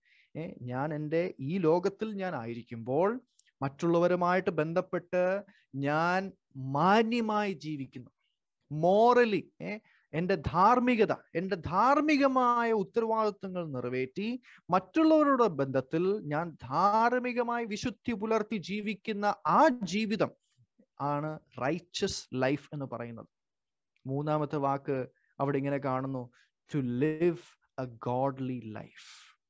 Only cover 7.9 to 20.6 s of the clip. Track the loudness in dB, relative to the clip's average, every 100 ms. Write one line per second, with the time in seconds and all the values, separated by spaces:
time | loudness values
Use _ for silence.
7.9 | -14 -18 _ _ _ _ _ _ 0 4
8.9 | 6 6 6 6 2 -4 -10 -10 -10 -14
9.9 | _ _ -4 0 -2 0 4 6 6 4
10.9 | 2 2 0 _ -6 -4 -4 -2 2 4
11.9 | 4 4 4 4 4 2 2 2 0 0
12.9 | -2 0 2 0 -2 -8 -8 -6 -6 -4
13.9 | -4 -4 -4 -6 -6 -10 -20 0 0 2
14.9 | 4 6 6 6 4 4 2 0 0 0
15.9 | 0 0 0 -2 -4 -4 -8 -4 0 2
16.9 | 4 2 2 0 -2 -2 -2 -4 -6 -6
17.9 | -6 -6 -4 -2 -2 -2 -6 -6 -6 -6
18.9 | -6 -6 -2 -2 -2 2 6 6 4 -2
19.9 | -2 -2 0 -2 -4 _ _